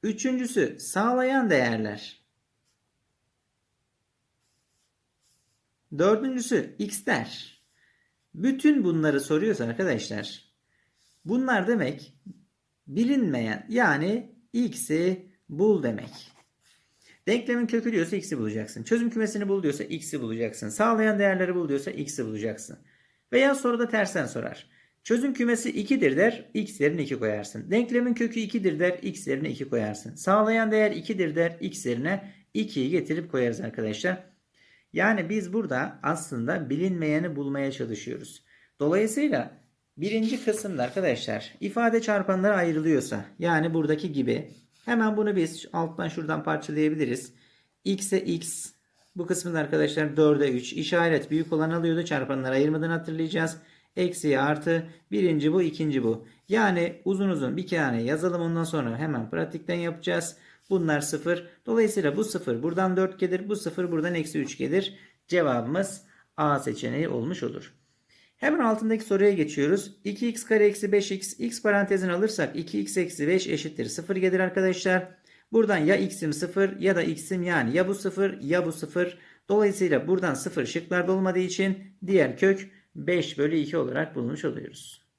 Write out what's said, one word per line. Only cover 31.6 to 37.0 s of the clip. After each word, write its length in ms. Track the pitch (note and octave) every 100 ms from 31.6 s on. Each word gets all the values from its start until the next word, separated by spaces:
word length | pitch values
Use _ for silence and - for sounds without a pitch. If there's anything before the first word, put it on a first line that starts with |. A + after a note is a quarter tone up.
x 260 | F#3+ - B2+
yerine 460 | A#2+ D3 G3 - - _
ikiyi 360 | G#3 G#3+ - C3+
getirip 400 | E3+ - D#3 E3+
koyarız 300 | C#3 B2 A2
arkadaşlar. 640 | A2+ - A2 G#2+ F3+ F#3 - _ _ _ _ _ _
Yani 360 | - G3 A3 E3
biz 240 | G#3+ F3+
burada 460 | G3+ F#3+ B2+ C#3+ -
aslında 680 | C#3 D#3+ - B2 A#2 F3+ C3+
bilinmeyeni 640 | C#3 F#3+ F3+